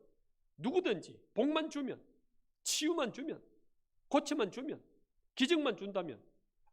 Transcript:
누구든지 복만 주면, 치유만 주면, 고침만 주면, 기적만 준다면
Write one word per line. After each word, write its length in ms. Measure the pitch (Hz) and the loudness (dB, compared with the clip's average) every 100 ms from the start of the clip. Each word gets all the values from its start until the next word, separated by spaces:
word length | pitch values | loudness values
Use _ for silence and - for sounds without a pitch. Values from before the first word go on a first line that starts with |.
| - _ _ _ _ - | -20 _ _ _ _ -6
누구든지 640 | 180 359 349 185 139 - - | -2 2 2 0 -4 -16 -8
복만 360 | - 269 311 311 | 0 2 2 -2
주면, 320 | 285 262 131 - _ _ _ _ _ | -4 -6 -6 -12 _ _ _ _ _
치유만 480 | - - 302 339 247 | -4 0 0 0 -2
주면, 280 | 165 302 - - _ _ _ _ _ - | -4 -8 -8 -12 _ _ _ _ _ 2
고침만 420 | 285 294 294 208 | 2 4 0 0
주면, 320 | 190 294 180 - _ _ _ _ - | -2 -8 -8 -12 _ _ _ _ 0
기적만 400 | 254 330 285 180 | 4 4 2 0
준다면 440 | 196 190 170 110 - _ _ _ _ | -4 -4 -6 -8 -16 _ _ _ _